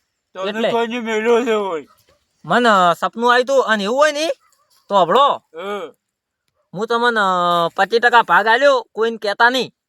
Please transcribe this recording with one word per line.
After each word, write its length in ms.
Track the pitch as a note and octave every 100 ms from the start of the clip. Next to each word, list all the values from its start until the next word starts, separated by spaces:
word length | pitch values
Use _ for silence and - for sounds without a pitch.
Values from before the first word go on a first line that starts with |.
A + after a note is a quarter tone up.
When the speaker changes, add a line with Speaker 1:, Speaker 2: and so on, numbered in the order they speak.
| _ _ _ F#3
Speaker 1:
તને 140 | F#3+
Speaker 2:
એટલે. 220 | G#3+ A3
Speaker 1:
કોની 280 | A#3 A#3 A#3+
મેલ્યો 460 | A3+ G#3+ A3 A#3 B3
છે 80 |
હોય? 340 | G#3+ G3 D#3+ B2+ _ _ _ _ _ D#3
Speaker 2:
મને 240 | G#3 A#3+ G3 F3 E3
સપનું 320 | F#3 A3+ A#3+
આવ્યું 140 | A#3+ B3
તું 160 | C4+
અને 200 | G3+ G#3+
એવું 140 | G3 B3+
હોય 140 | D4+
ને 160 | C#4+ D#4+ - _ _ _ _ -
તો 60 | G3+
હભળો. 260 | E3 A3 C#4 B2+ _ D#3+
Speaker 1:
હા. 280 | F#3+ G#3 D#3 _ _ _ _ _ _ _ _
Speaker 2:
હું 140 | E3 A3+
તમને, 380 | A#3 A#3+ A3+ G3 F3+ F3 F3 E3+ -
પચીસ 260 | F#3+ A3+
ટકા 200 | A#3+ A#3
ભાગ 260 | F3+ F3 G#3+
આલ્યો, 340 | A#3 C#4+ C4 - -
કોઈને 220 | A3+ A3+
કહેતા 320 | G3+ G3+ A#3
નહીં. 240 | C4 F3 _